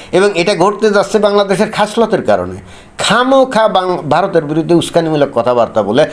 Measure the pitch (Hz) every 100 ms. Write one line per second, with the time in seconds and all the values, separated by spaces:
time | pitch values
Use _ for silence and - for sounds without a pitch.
0 | - 175 202 170 170 185 190 202 214 202
1 | 180 214 202 202 196 185 208 - 208 226
2 | 220 185 110 98 90 95 - - - -
3 | - 220 254 269 262 226 220 185 185 170
4 | 143 151 185 165 147 156 156 170 160 170
5 | 160 156 139 117 120 123 107 110 98 120
6 | -